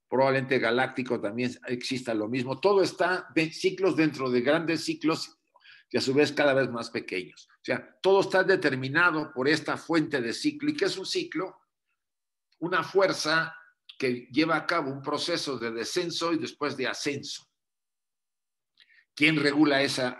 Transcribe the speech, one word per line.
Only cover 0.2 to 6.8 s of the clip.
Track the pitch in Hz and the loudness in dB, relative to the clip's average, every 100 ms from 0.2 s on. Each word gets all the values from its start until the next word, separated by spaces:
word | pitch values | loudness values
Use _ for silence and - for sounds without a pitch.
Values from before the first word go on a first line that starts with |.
| 135 135 131 127 | 2 2 0 0
galáctico | 113 120 127 - 123 117 | 2 2 0 -2 -4 -4
también | 101 113 123 123 - | -4 -4 -4 -6 -8
exista | 123 - 131 127 | -6 -4 -6 -4
lo | 113 107 | -4 -2
mismo. | 127 123 135 | -4 -4 0
Todo | 196 196 | 4 4
está | 156 - 175 180 - | 4 2 0 -2 -4
de | 160 160 | -2 -2
ciclos | - 185 180 190 | 0 -2 2 0
dentro | 143 156 - 131 | 2 2 0 0
de | 123 | 2
grandes | 123 160 160 160 | 2 2 0 -4
ciclos | 160 156 151 160 - _ _ _ - - _ | -4 -2 -2 -2 -6 _ _ _ -20 -20 _
y | 123 | -2
a | |
su | 123 | 2
vez | 135 143 | 2 2
cada | 147 147 | 2 2
vez | 135 123 | 4 2
más | 117 | -4